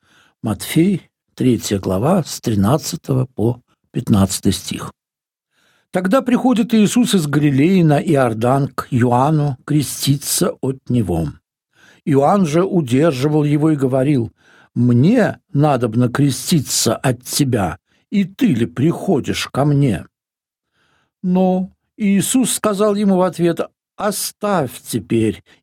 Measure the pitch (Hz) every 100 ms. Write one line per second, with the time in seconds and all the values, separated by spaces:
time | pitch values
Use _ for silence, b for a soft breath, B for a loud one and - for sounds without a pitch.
0 | b b b _ - 101 - 151 180 185
1 | - _ _ - 127 113 - 101 95 92
2 | 127 190 147 - - 104 98 143 - 165
3 | - 131 127 - 107 120 _ _ _ -
4 | - 110 95 - 101 95 - - - -
5 | _ _ _ _ _ _ _ _ _ 185
6 | 190 262 254 240 262 226 226 220 202 247
7 | 240 196 147 147 147 135 151 190 160 143
8 | - 139 127 110 120 139 139 - - 127
9 | 120 120 139 156 147 131 - 147 135 -
10 | - 143 - - 147 - 127 131 - 123
11 | 101 85 78 - _ _ _ b b b
12 | - 135 143 202 175 156 190 190 131 131
13 | 165 131 143 151 147 147 160 151 131 131
14 | 131 143 113 b b b b - 123 120
15 | 151 247 170 - _ 143 147 131 117 113
16 | 123 123 143 127 - 170 - - - 104
17 | 139 120 - - 139 120 90 - _ _
18 | _ 202 196 - 247 120 113 - 151 -
19 | - 151 - 95 - 123 147 143 143 87
20 | - _ _ _ _ _ _ _ _ _
21 | _ _ 185 180 185 185 190 - _ -
22 | 202 196 - 262 240 - 214 196 214 202
23 | 208 185 185 - 170 160 - _ _ -
24 | 202 202 - - 208 190 131 - - 123
25 | 90 117 110 92 b b